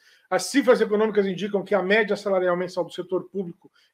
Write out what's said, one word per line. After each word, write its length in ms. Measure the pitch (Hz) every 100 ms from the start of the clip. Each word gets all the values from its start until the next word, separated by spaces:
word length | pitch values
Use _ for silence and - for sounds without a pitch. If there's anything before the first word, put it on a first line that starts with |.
| _ _ -
As 140 | 185
cifras 360 | - 269 247 208
econômicas 460 | 208 208 220 202 196
indicam 380 | 170 208 202
que 120 | 185 202
a 60 |
média 340 | 180 214 202 202
salarial 400 | 202 190 180 175
mensal 300 | 180 180 160
do 80 |
setor 360 | - 175 185 180
público 400 | 196 175 - - _ _